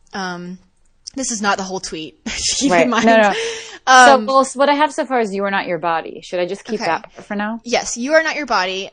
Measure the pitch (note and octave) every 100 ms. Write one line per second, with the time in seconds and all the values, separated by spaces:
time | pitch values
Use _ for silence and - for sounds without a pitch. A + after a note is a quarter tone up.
0 | _ G#3 F#3 F3 F3 F#3 _ _ _ _
1 | - C4+ B3+ A3 G#3 G3 F#3 F#3 - D#3+
2 | D#3 - - - - - C#4 F3 A#3+ -
3 | A3 A3+ G#3 A4 A4+ - - - - C4
4 | B3 C4 G#3+ C4+ C4 B3+ C#4+ C#4+ D4+ D4
5 | C4 C4 G#3+ G3 G3 G3 E3+ E3+ E3+ E3
6 | - - - F3+ F3 G3 - A3 G3 D#3+
7 | - - - G#3 G#3 A3+ A#3+ A#3 F#3 A#3
8 | C4 D#4+ D#4+ C#4+ C4+ G#3 F#3 F#3+ G3